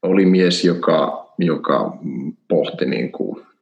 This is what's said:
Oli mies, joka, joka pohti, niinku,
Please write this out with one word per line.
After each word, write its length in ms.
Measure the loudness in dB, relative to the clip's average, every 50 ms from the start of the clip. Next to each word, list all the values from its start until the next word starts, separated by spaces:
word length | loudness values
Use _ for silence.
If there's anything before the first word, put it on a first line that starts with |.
Oli 240 | 0 2 4 4 6
mies, 400 | 6 6 6 4 4 2 2 2
joka, 680 | 2 2 2 0 2 2 2 2 0 -4 -8 -12 -16 _ -2
joka 580 | 0 0 0 -2 0 0 0 0 0 -4 -8 -8 -10 -8 -8 -6 -8 -8 -10 _ _ _
pohti, 380 | 0 0 0 -2 -4 -4 -4
niinku, 560 | -2 -2 -2 -4 -6 -6 -6 -8 -8 -8 -12 -16 _ _ _